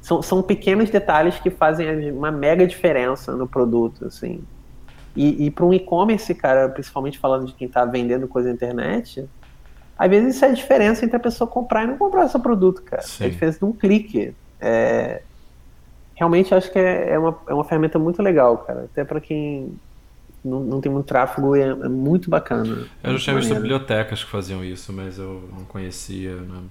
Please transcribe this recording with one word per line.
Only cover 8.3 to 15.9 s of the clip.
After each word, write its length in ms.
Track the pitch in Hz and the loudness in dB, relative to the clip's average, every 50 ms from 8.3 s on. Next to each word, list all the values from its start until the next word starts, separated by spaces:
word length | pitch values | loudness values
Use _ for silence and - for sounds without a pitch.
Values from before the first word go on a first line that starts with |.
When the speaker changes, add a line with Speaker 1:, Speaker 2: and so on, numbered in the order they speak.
| - 127 123 123 | -2 -2 -2 -2
Speaker 1:
na 40 | 120 | -2
internet, 720 | 123 123 120 123 120 131 151 196 233 226 - - - 139 139 - - - - - - - - - - - - - | -4 -4 -4 -4 -4 -4 -2 -4 -4 -6 -8 -12 -14 -14 -14 -16 -20 -20 -20 -20 -20 -20 -20 -20 -20 -20 -20 -2
às 120 | - - 185 | 0 4 6
vezes 260 | 190 208 226 262 254 | 6 6 4 4 2
isso 100 | - 277 | 4 4
é 40 | 269 | 4
a 40 | 254 | 4
diferença 520 | 233 - - 262 277 208 208 226 226 247 | 2 2 2 4 4 6 4 2 2 0
entre 100 | 226 247 | 0 0
a 20 | 240 | 0
pessoa 280 | 240 240 226 - 240 226 | -2 -2 -2 -2 -4 -2
comprar 340 | - 240 - - - 220 220 | -2 -4 -2 0 0 0 0
e 40 | |
não 100 | 233 269 | -2 -2
comprar 300 | 285 403 392 381 381 349 | 0 -2 0 2 2 2
seu 120 | 262 - 262 | 2 0 0
produto, 420 | 240 254 233 196 185 185 180 - - | 2 2 2 4 4 2 2 2 -8
cara. 280 | - - - - - - - | -8 -8 -8 -8 -10 -8 -4
É 60 | 101 | -4
a 20 | 98 | -4
Speaker 2:
Sim. 0 | |
Speaker 1:
diferença 300 | 90 87 - 160 160 - | -2 0 0 -2 0 0
de 60 | 196 | -2
um 80 | 202 226 | -4 -2
clique. 600 | - - 190 202 214 214 - - 117 101 123 - - - - - - | 0 2 4 4 2 2 -2 -4 -4 -4 -4 -8 -16 -20 -20 -16 -6
É... 640 | 104 107 113 113 117 117 117 117 117 120 - - - - - - - - - - - - - - - - | -2 0 2 2 2 2 2 0 0 -2 -6 -10 -14 -18 -20 -20 -20 -20 -20 -20 -20 -20 -20 -20 -20 -20